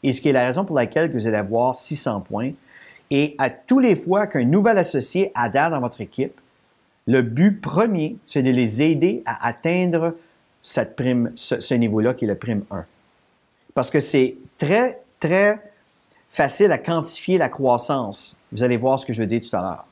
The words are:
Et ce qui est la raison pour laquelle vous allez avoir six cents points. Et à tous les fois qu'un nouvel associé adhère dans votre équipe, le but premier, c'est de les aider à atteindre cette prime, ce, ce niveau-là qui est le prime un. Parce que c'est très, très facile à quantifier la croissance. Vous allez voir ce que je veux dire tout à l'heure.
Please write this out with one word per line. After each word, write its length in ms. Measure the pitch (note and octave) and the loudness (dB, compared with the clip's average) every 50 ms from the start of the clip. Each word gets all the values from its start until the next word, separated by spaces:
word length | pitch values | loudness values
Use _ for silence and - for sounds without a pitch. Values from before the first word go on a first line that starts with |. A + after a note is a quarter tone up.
| - | 0
Et 80 | C#3 B2+ | -2 -2
ce 80 | - | 0
qui 80 | - D3+ | 0 2
est 40 | C#3 | 4
la 140 | C3 B2 | 4 2
raison 180 | B2+ B2 E3+ G3 | 2 0 -2 -2
pour 120 | F#3+ E3 | 0 0
laquelle 360 | C#3 A#2+ - - D#3 E3 E3 - | 0 0 0 0 0 0 0 0
vous 140 | A#2+ G#2+ | -2 -2
allez 100 | A2+ G#2+ | 0 0
avoir 380 | G#2 G#2 G2 A2 A2+ A#2+ B2+ B2+ | 0 -2 0 0 0 0 0 -2
six 220 | - - - D#3 | -4 -6 -8 -6
cents 240 | C#3+ - C3+ A2 G2 | -4 -4 -4 -4 -4
points. 320 | - _ G2 G#2 A#2 C3 C3+ - _ _ - - - - - - _ _ C#3+ | -6 _ -6 -6 -6 -6 -8 -10 _ _ -20 -20 -20 -20 -20 -20 _ _ 0
Et 220 | C#3 D3 D3+ D3 - | 0 0 0 0 -2
à 120 | C3+ C3+ | -2 -2
tous 300 | - - _ - B3+ C4+ | -2 -6 _ 2 4 4
les 160 | B3+ A#3+ F#3 | 6 4 4
fois 320 | - - E3+ F#3 G3+ G#3+ G3+ | 2 2 0 0 0 0 0
qu'un 160 | - C#3+ A#2+ | 0 0 2
nouvel 340 | A#2+ D3+ G#3 G3 A#3 A3+ G3 | 4 4 4 4 4 4 4
associé 540 | E3+ - - C#3 A#2+ - - F3+ G3 F#3+ - | 2 0 0 -2 -2 -2 0 0 0 0 0
adhère 360 | A#2 A#2+ A#2 G2 C3+ D3 E3 | -2 -2 0 2 0 0 2
dans 100 | D#3+ C#3+ | 0 -2
votre 200 | B2 A#2+ - - | -4 -4 -6 -8
équipe, 400 | G#2+ F#2+ _ - C3+ - - - _ _ _ _ _ _ _ _ _ _ _ _ _ | -14 -12 _ -6 -6 -6 -6 -16 _ _ _ _ _ _ _ _ _ _ _ _ _
le 160 | - A#2+ C3 B2+ | 2 2 2 2
but 380 | A2+ A2+ C3 F3 G#3 G3+ G#3 | 2 2 4 4 4 4 0
premier, 560 | - - - D#3+ A3+ A#3 G#3 E3+ D3+ E3 A#3 - _ | -6 -4 0 0 0 2 0 -2 -2 -4 -6 -10 _
c'est 180 | - - D3+ B2+ | -4 -2 0 2
de 80 | C3 | 2
les 320 | B2+ B2 B2 A2 G#2 A#2 D3 | 2 2 2 0 2 2 2
aider 400 | D#3+ D#3+ D3 E3 F#3 - - - | 2 2 2 2 0 0 -2 -6
à 220 | - A#2 - - A#2+ | -8 -8 -4 -4 -6
atteindre 680 | A#2 - - E3 F3 F3+ F3+ F3+ E3+ E3 D#3+ E3+ E3 E3 - _ _ _ _ _ _ _ - | -6 -4 -4 -2 0 0 0 0 0 0 0 -2 -4 -6 -18 _ _ _ _ _ _ _ -10
cette 320 | - - - A2+ - - | -6 -4 -2 -4 -4 -4
prime, 380 | - B2 B2+ B2+ B2 A#2 A2+ - | -4 -2 0 2 0 0 -2 -4
ce, 260 | - - - - - | -6 -4 -4 -4 -4
ce 140 | - - C3+ | -2 -2 0
niveau-là 400 | A#2+ A#2 A2 G2+ G#2+ G#2+ A#2+ B2+ | 0 2 2 2 2 2 0 0
qui 100 | - A#2+ | 0 -2
est 40 | G#2 | -2
le 80 | G2+ | -2
prime 260 | F#2+ - - A2+ G2+ G2 _ | -4 -4 -4 -4 -4 -4 _
un. 140 | G2+ F#2 E2+ _ _ _ _ _ _ _ _ _ _ _ _ _ _ _ _ _ - | -10 -12 -12 _ _ _ _ _ _ _ _ _ _ _ _ _ _ _ _ _ -4
Parce 160 | C#3+ B2+ - | -4 -4 0
que 80 | - D3+ | 0 0
c'est 380 | C3+ - - C#3+ C3 B2+ - - - - _ _ | 0 2 2 2 2 2 0 -8 -20 -20 _ _
très, 420 | - C3 F#3 A3 A3+ B3+ - - - _ _ _ | -2 0 2 2 2 0 -4 -8 -18 _ _ _
très 420 | - D#3 F3 F#3+ G3+ G#3 G#3+ G#3+ - - _ _ _ _ _ _ _ _ _ _ _ _ | -2 0 2 4 4 2 2 0 -6 -20 _ _ _ _ _ _ _ _ _ _ _ _
facile 420 | - - C#3+ C#3 - - G3+ G3+ | -2 0 0 0 2 4 4 4
à 80 | D#3 C3 | 4 2
quantifier 580 | - - E3+ E3 C#3+ - - - - - F#3 | -2 -2 -2 -2 -2 -4 -8 -8 -4 0 0
la 120 | F3+ D#3 B2+ | 2 2 0
croissance. 880 | B2+ - C3+ C3 A#2+ A#2+ - - D3 C3+ A#2+ G2+ G2 - - - - _ _ _ - | -2 -2 0 2 2 2 0 -2 -4 -4 -4 -6 -8 -8 -10 -12 -12 _ _ _ -4
Vous 100 | G#2+ A#2+ | 0 2
allez 140 | B2+ B2 | 2 2
voir 220 | A2+ A#2+ C3 C3 C3 | 2 2 0 0 0
ce 60 | - | -2
que 80 | - A#2+ | -6 -4
je 80 | G#2+ | -4
veux 60 | A2+ | -2
dire 140 | G2 A2+ A#2 | 0 -2 -2
tout 160 | A2+ - - | -2 -4 -6
à 40 | F#2+ | -4
l'heure. 260 | F2+ F#2 E2 - - _ | -4 -4 -8 -10 -14 _